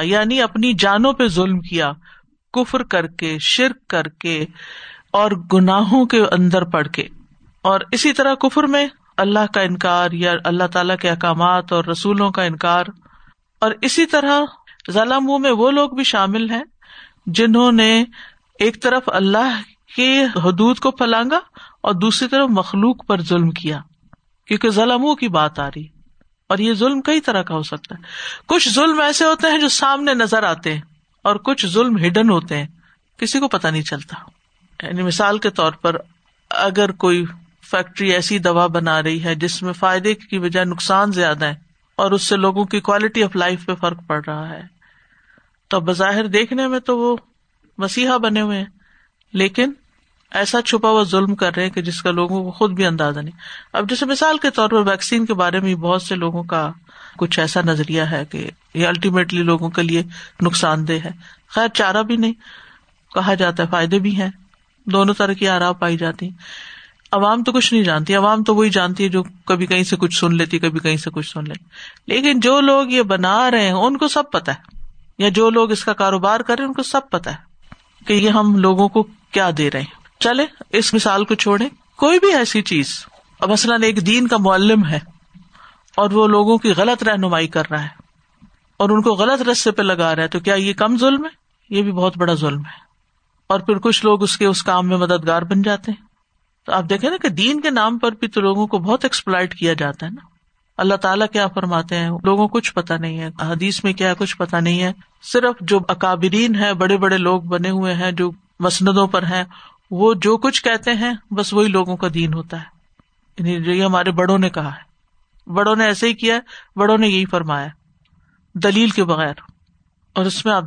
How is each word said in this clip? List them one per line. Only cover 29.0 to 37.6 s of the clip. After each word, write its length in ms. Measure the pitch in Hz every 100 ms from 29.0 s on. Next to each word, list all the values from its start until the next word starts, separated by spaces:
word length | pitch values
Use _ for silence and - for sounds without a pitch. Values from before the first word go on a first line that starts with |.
ایسے 240 | 294 294
ہوتے 220 | 320 320 320
ہیں 120 | 302
جو 100 | 294
سامنے 460 | - 277 277 285
نظر 280 | 247 214 220
آتے 320 | 196 165 165
ہیں، 60 | 151 - _ _ _
اور 120 | 202 202
کچھ 300 | 269 269 190
ظلم 300 | 196 247 214
ہڈن 320 | 175 190 226
ہوتے 260 | 175 - 147
ہیں، 100 | 147 _ _ _ _ -
کسی 220 | 226 277
کو 80 | 269
پتہ 180 | 190 160
نہیں 160 | 156
چلتا۔ 340 | 151 143 - - - _ _ _ _ -
یعنی 220 | 165 175
مثال 360 | 180 175 202 208
کے 120 | 208
طور 220 | 190 160
پر 240 | 160 170 165 - _ _ _ -
اگر 420 | - 196 190 202
کوئی 320 | 190 185 175 170 - _ _